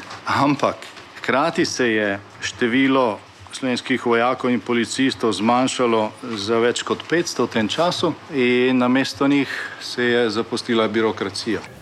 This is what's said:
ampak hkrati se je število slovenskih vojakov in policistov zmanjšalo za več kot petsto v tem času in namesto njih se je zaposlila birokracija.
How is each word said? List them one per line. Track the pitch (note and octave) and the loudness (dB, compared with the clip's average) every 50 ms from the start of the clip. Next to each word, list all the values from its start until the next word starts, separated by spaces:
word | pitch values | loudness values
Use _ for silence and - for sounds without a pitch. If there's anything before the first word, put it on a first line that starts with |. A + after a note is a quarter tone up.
| - - - - - | -14 -14 -16 -10 -6
ampak | - - - C#3 C#3+ C#3+ C3+ - G#2 F2 - - - - - - - - - | -2 0 2 4 2 2 2 0 0 -2 -2 -10 -16 -18 -18 -20 -18 -16 -8
hkrati | - - A#2+ C3 D3+ E3 E3 F3+ D#3 | -4 0 0 2 2 0 0 0 0
se | - - - B2+ A#2 A2 | 0 0 0 0 2 2
je | G#2+ G#2 G2+ G2 G2+ G2+ - - - | 2 0 0 -2 -4 -6 -14 -16 -10
število | - - - - B2 A#2 A#2 C3 C3+ C3 C3+ C3+ B2+ A#2 G2+ F#2 - - - - - - | -10 -10 -4 -2 0 2 4 4 4 4 4 4 2 2 0 -4 -10 -18 -20 -20 -20 -16
slovenskih | - - - B2+ B2 A2 - - C3 A#2 - | -12 -6 -2 -2 -2 -2 -2 -4 -4 -2 0
vojakov | A#2+ A#2 A#2 A#2 B2 C3 B2 - B2+ | 2 2 4 2 2 0 0 0 0
in | B2 A2+ - | 0 0 0
policistov | - B2 A#2 A2+ G2+ - - C3+ C3 B2 - - A2+ G2+ | -2 0 0 0 -2 0 0 0 0 0 0 0 0 0
zmanjšalo | F#2 G#2 A2+ A#2+ B2 C3 B2+ - - B2+ A#2 A2+ A2 G#2+ G#2+ G2+ - - B2 A2+ G#2 | 2 2 2 4 4 2 0 0 0 2 2 2 2 0 -2 -4 -10 -10 -8 -8 -6
za | F#2+ G#2+ A#2 A#2 A#2 | -2 0 2 2 2
več | A#2+ A#2 - - - | 2 0 0 -2 -4
kot | G#3+ - - | -4 -4 -2
petsto | - D#3 E3+ E3+ - - - B2 | -2 -2 0 0 -2 -2 -2 -2
v | A2+ | -2
tem | - - A2+ G#2 | 0 -2 -2 -2
času | - - E3 F3 F3 - - E3 C#3+ - - - | 0 0 0 0 0 0 0 -2 -2 -4 -8 -6
in | E3 C3+ B2 B2 B2 B2 B2 B2+ B2+ B2+ | -2 0 2 2 4 4 4 4 4 2
namesto | B2 B2 B2+ C3+ C3 - - - C#3 C#3 | 4 4 2 2 2 0 -2 0 2 4
njih | C#3+ C#3+ C3+ - - - - - - - | 4 2 2 0 -4 -8 -8 -10 -10 -12
se | - - - - B2 | -10 -8 -4 -2 0
je | B2 A#2+ A#2+ A#2+ A2+ | 2 4 4 2 2
zaposlila | G2+ A2+ A2+ - B2 A2 - - A#2 A2+ A2 G#2 | 0 -2 -2 -2 -4 -6 -2 0 2 2 2 2
birokracija. | G#2 A2+ A2 A2 G#2 - A2 G2 - - - A#2+ G2+ F2 - - - - | 2 2 2 2 0 -2 -4 -6 -6 -6 -4 -4 -4 -4 -6 -10 -16 -2